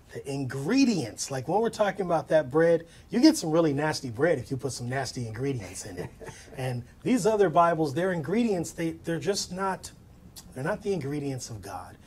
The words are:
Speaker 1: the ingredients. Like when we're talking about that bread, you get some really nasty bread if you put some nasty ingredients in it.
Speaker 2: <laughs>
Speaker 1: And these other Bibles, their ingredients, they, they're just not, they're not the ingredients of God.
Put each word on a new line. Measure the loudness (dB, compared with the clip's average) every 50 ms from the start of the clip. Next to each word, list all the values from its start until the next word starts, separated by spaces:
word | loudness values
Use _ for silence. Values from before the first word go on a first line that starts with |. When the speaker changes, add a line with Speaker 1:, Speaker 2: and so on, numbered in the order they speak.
| -20 -16 -14
Speaker 1:
the | -12 -8 -6
ingredients. | -6 -4 -4 -4 -6 -4 -2 0 4 4 4 4 4 2 0 -4 -6 -8 -8 -8
Like | -6 -6 -4 0
when | 0 2
we're | 2 0
talking | 2 2 0 0 0 -2 -2
about | 0 0 0 0 2
that | 2 2 2 4
bread, | 4 4 6 6 6 4 2 -2 -18 -20 -10 -4
you | 2 6
get | 6 6 6 6
some | 2 2
really | 4 4 4 4 2
nasty | 2 0 -2 -2 -2 -6 -8
bread | -4 0 2 2 2 2
if | -2 -6
you | -6 -6
put | -6 -6 -6
some | -6 -6 -6
nasty | -4 -4 -4 -6 -6 -8 -8 -8
ingredients | -6 -6 -4 -4 -4 -4 -6 -10 -12 -14 -14
in | -12 -10 -10
it. | -10 -10 -12 -16 -16 -16 -16
Speaker 2:
<laughs> | -18 -18 -16 -10 -8
Speaker 1:
And | -6 -6 -6 -6 -8 -12 -14 -8 -2
these | 0 0 2 2 4
other | 4 4 4 4
Bibles, | 6 6 6 6 4 2 0 0 0
their | 0 0 0
ingredients, | 0 -2 -2 -2 0 0 2 2 0 -2 -2 -4
they, | -6 -4 -4 -4
they're | -4 -6 -6 -6 -4 -4
just | -2 -2 -2 -4 -4 -6
not, | -6 -4 -2 -2 -4 -4 -8 -14 -18 -20 -20 -20 -20 -20 -20 -20 -20 -20 -20 -16 -10
they're | -6 -4
not | -4 -4 -4
the | -2 -2 -2
ingredients | -2 -2 -4 -4 -4 -4 -4 -6 -6 -8 -10
of | -12 -12
God. | -12 -12 -12 -12 -12 -14 -18 -20 -20